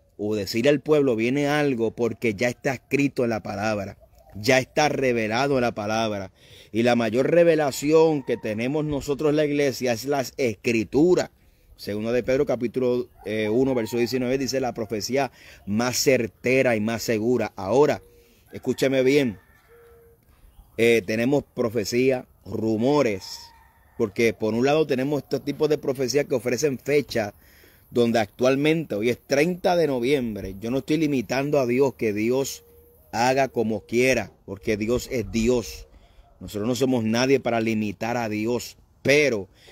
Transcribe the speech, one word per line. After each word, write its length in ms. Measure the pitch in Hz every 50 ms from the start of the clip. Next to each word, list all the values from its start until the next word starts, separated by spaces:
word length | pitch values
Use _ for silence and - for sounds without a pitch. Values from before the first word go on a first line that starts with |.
| _ _ _
o 180 | - 101 104 110
decir 340 | 107 98 90 - 113 113 143
al 120 | 151 139
pueblo, 360 | - 143 151 151 139 135 117
"Viene 320 | 110 113 123 131 147 143 143
algo", 420 | 147 151 147 143 131 113 113 110
porque 440 | 104 - 120 113 107 - - 117 104
ya 140 | 92 120 123
está 240 | 123 - - 143 127
escrito 500 | 117 _ - - 139 143 135 - - 123
en 60 | 117
la 120 | 113 107 -
palabra, 560 | 107 104 98 104 110 110 104 95 98 101 - _ _ _ _ _ - -
ya 220 | 101 104 123 127 131
está 300 | 123 - - 156 151 151
revelado 680 | 147 131 135 127 120 117 110 107 110 123 139 143 143
en 60 | 127 123
la 120 | 117 -
palabra. 580 | 113 104 104 110 113 113 110 104 98 95 95 - _ _ - - - - - -
Y 120 | 110 117
la 100 | 120 120
mayor 380 | 117 117 110 104 127 135 147 165
revelación 920 | 175 170 170 160 156 151 139 123 - 143 147 156 160 160 160 156 143 127
que 140 | - 120
tenemos 480 | 104 - 110 107 110 120 131 147 156 151
nosotros 460 | 151 147 135 - 147 143 127 151 151
en 60 | 147
la 80 | 151 151
iglesia 480 | 143 147 143 143 135 117 - 123 123 117
es 120 | 110 120
las 300 | 139 147 139 127 - -
Escrituras. 920 | - 135 117 104 - - 123 117 113 104 - - 131 160 180 175 - 92 - _ _ _ _ _ _ _ _ -
Segunda 380 | - - - 101 104 107 113 120
de 100 | 123 107
Pedro 220 | 120 131 135 147
capítulo, 640 | 135 131 113 123 113 - 131 127 123 123 123 123 - _ - -
eh, 240 | 98 107 110 110 104
uno, 260 | 110 123 135 135 131
verso 220 | 123 113 110 120
diecinueve 400 | 117 120 107 127 127 127 120 131
dice, 240 | 139 135 120 135 131
"La 140 | 131 120 104
profecía 580 | 117 113 - 113 104 95 - 120 139 139 120 - - - - - - -
más 300 | 95 104 110 120 127 120
certera 800 | - - 143 131 120 113 101 - _ - 123 131 135 127 127 117
y 40 | 107
más 220 | 104 113 117 110 -
segura". 520 | - 117 107 107 120 123 117 107 - -
Ahora, 460 | 101 95 95 110 135 151 147 - 95 - - - - _ _ _ _ _ _ -
escúcheme 500 | 101 - 131 123 - 143 131 135 131 127
bien, 360 | 131 143 147 139 120 92 - - _ _ _ _ _ - - - - - - _ _ _ _ _ _ _ _ - - _ - - _ _
eh, 260 | - 113 117 117 113 92
tenemos 380 | 98 110 110 117 131 147 139 -
profecía, 840 | _ - 123 120 113 107 117 101 - 120 120 127 131 131 127 - - _ _ -
rumores, 800 | 98 110 107 107 113 110 107 117 135 147 147 135 113 101 95 - - - - - - - - - _ _ _ _ _ _
porque 380 | - 117 104 - - 117 113 104
por 180 | - 113 110 110
un 140 | 117 127
lado 200 | 139 147 160 156
tenemos 360 | 143 143 123 131 143 151 139 -
estos 200 | - - 131 120
tipos 280 | 143 139 135 156 147
de 80 | 151 143
profecía 460 | - 139 131 131 131 117 120 143 139
que 100 | - 143
ofrecen 440 | 120 - 123 123 113 - 143 131 113
fecha, 540 | - 135 147 147 - - - 117 104 104 - _ _ _ - - - - _ _ _ -
donde 280 | - 120 120 117 113 117
actualmente, 760 | 107 - _ - 120 127 135 135 147 151 160 170 147 - 107
hoy 140 | 101 110 123
es 100 | 117 - _
treinta 480 | - 139 135 156 175 180 175 - 196 180
de 120 | 175 160
noviembre, 680 | 143 135 123 117 131 147 139 123 113 104 98 95 95 98 98
yo 100 | 110 113
no 80 | 127 135
estoy 200 | 131 - 151 165
limitando 600 | 160 147 143 127 107 - 127 135 139 147 143 143
a 80 | 131
Dios 280 | 120 123 127 139 131 -
que 180 | - 120 110 101
Dios 500 | 104 110 117 123 135 135 131 - - - _ - - - _ _ _ _ _
haga 380 | - 110 120 127 131 139 135 127
como 380 | - 123 113 107 110 101 -
quiera, 460 | - 113 120 123 131 127 117 98 87 - _ _
porque 320 | - 98 95 - 113 110
Dios 320 | 101 107 107 123 120 - -
es 220 | 131 123 104 95 98
Dios. 540 | 113 110 120 127 120 107 - - - - - - - _ _ _ - - _ _ -
Nosotros 280 | 95 90 - 104 104 120
no 60 | 127
somos 300 | 113 135 131 127 120 110
nadie 360 | 110 113 117 127 131 139 127
para 200 | - 123 117 113 113
limitar 560 | 113 110 107 107 104 95 - 113 113 120 120
a 100 | 117 110
Dios. 480 | 107 107 107 117 123 117 - - - _ _ _ _ _ -
Pero 460 | - 143 151 151 135 117 101 92 - _ _ - -